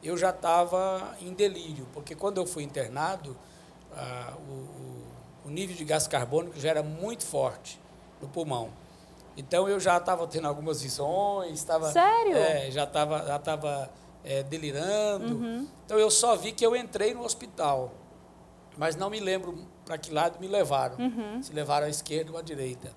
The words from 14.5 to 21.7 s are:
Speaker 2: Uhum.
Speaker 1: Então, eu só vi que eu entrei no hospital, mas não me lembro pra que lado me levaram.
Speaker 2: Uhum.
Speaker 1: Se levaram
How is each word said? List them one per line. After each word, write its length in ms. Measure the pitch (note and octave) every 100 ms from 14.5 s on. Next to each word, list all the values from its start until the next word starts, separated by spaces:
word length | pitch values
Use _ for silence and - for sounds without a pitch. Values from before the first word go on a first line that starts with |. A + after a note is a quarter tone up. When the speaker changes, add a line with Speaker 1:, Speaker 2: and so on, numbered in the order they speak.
| D#3+ D3+ C#3 F3 G#3 G#3+ G3+ A3+ A#3
Speaker 2:
Uhum. 320 | A#3 A#3 C#4+ - -
Speaker 1:
Então, 120 | G#3+
eu 100 | G#3+
só 240 | G#3+ A#3+ G#3+
vi 160 | G3+
que 140 | A3 A3+
eu 100 | B3
entrei 380 | A#3 G#3 G#3+
no 100 | -
hospital, 680 | A#3+ - A3 - D3+ C#3 B2+ - - - - - - - - -
mas 180 | D#3+ D#3
não 140 | G3
me 100 | G#3+
lembro 380 | G3 F#3+ F3+ F3 - - -
pra 120 | D#3+
que 140 | -
lado 280 | D3+ E3+ E3+
me 80 | F#3
levaram. 480 | G3+ D#3 C#3 B2+ B2
Speaker 2:
Uhum. 440 | B3 A#3 G#3+ A3
Speaker 1:
Se 80 | C4+
levaram 340 | D3+ C#3+